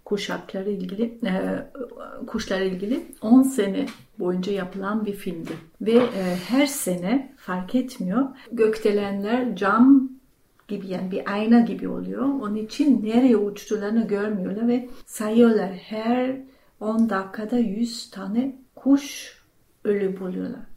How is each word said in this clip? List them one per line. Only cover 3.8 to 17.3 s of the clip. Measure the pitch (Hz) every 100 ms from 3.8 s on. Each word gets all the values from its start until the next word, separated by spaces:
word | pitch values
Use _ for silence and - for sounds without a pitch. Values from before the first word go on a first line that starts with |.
| - - - -
boyunca | 180 180 185
yapılan | 196 180 196 190 214 208
bir |
filmdi. | 202 - 170 165 160 - -
Ve, | 202
e, | 233 240 190 185 180 180
her | 254 285
sene | - - 175 180 269 - -
fark | - 185 185 254
etmiyor. | 247 - 185 214 269 - -
Gökdelenler | 233 220 220 214 202 202 196 202 247 247 185
cam | 196 214 262 277 254 - _ _ _ _ -
gibi, | 202 190
yani | 180 185
bir | 190 -
ayna | 202 220 233
gibi | 208 196 -
oluyor. | - - -
Onun | 269 277 208 214
için | 214 - 294 214 214
nereye | 233 262 214
uçtuğlarını | 202 196 - 208 202 226 190
görmüyorlar | 202 208 208 185 202 233
ve | 247 247 - -
sayıyorlar. | - 214 226 233 214 185
Her | 185 - 220 226 247 254 269 - _ _ _
on | 214 226 226
dakikada | 190 190